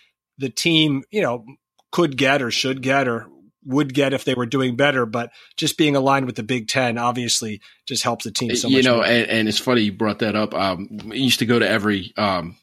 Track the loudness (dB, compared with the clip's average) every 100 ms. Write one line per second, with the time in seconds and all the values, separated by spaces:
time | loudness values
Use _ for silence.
0 | _ _ _ -8 -8 -2 2 4 4 2
1 | -2 -2 0 -2 -8 -20 _ _ _ 0
2 | 0 2 2 2 0 -2 -4 -4 0 0
3 | 0 -4 -8 _ _ _ -4 -2 0 0
4 | 0 0 -2 -2 -2 0 -2 2 2 2
5 | -2 -4 -6 -12 -20 -4 -4 2 2 4
6 | 2 2 0 -6 -4 -4 -2 -2 0 0
7 | -2 -2 -2 -4 -4 -10 -12 _ -8 -4
8 | -2 -2 -4 -4 -2 -2 2 4 4 4
9 | 4 2 2 0 0 0 2 2 2 0
10 | -2 0 -2 0 -2 -2 -2 -2 -8 -14
11 | -10 -2 0 2 2 4 4 2 2 0
12 | -2 -2 0 0 -4 -12